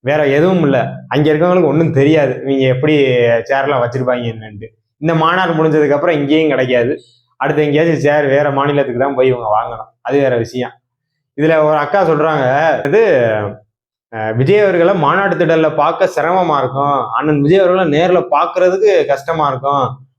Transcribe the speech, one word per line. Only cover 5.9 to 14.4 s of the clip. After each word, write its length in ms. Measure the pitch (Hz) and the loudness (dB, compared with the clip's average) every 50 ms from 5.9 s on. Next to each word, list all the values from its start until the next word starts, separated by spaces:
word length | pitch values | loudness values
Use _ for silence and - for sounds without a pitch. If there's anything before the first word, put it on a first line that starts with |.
| 143 | 0
அப்புறம் 220 | 139 151 175 165 | 0 0 0 0
இங்கேயும் 320 | 147 143 139 151 156 160 156 | 0 0 0 0 2 2 0
கிடைக்காது, 440 | 139 131 131 123 127 123 117 123 156 - - _ _ _ _ _ _ _ | 0 0 0 0 0 0 0 0 -4 -6 -10 _ _ _ _ _ _ _
அடுத்து 240 | 131 147 151 147 151 | -4 -2 0 0 0
எங்கேயாச்சும் 360 | 147 143 151 165 170 156 139 | 0 2 0 2 0 0 0
சேர் 260 | 131 147 147 151 147 | 0 0 2 2 0
வேற 200 | 135 135 139 147 147 | 2 2 2 0 0
மாநிலத்துக்கு 500 | 135 135 139 143 143 143 139 131 117 120 | 0 0 -2 0 0 0 -2 -2 -2 -2
தான் 140 | 135 143 135 | -2 -2 0
போய் 140 | 127 127 131 | 2 2 2
இவங்க 200 | 127 120 117 107 | 2 0 -2 -2
வாங்கணும், 420 | 104 107 117 120 117 110 117 - _ _ | -2 -2 -2 -4 -10 -12 -14 -20 _ _
அது 160 | _ 120 131 143 | _ -2 0 0
வேற 140 | 139 131 123 | 2 2 0
விஷயம். 360 | 117 117 117 - 123 123 120 - _ _ _ _ _ _ _ _ _ _ _ _ - | 0 -4 -4 -6 -8 -8 -8 -10 _ _ _ _ _ _ _ _ _ _ _ _ -2
இதுல 160 | 147 160 165 156 | 0 2 2 2
ஒரு 140 | 151 151 156 | 2 2 0
அக்கா 240 | 151 147 147 - 202 | 0 -2 -2 0 0
சொல்றாங்க, 440 | 185 160 160 147 151 160 156 147 135 127 131 143 160 165 143 120 - | 0 0 0 0 0 -2 -2 0 0 0 0 0 0 0 0 -2 -2
இது, 160 | 139 151 214 233 208 165 131 120 113 110 107 104 101 107 - _ _ _ _ _ _ _ _ _ _ | 0 0 2 2 2 2 2 2 0 0 -2 -4 -6 -8 -12 _ _ _ _ _ _ _ _ _ _
அஹ், 200 | 117 113 110 110 110 | -10 -8 -6 -4 -2
விஜய் 280 | 117 | -2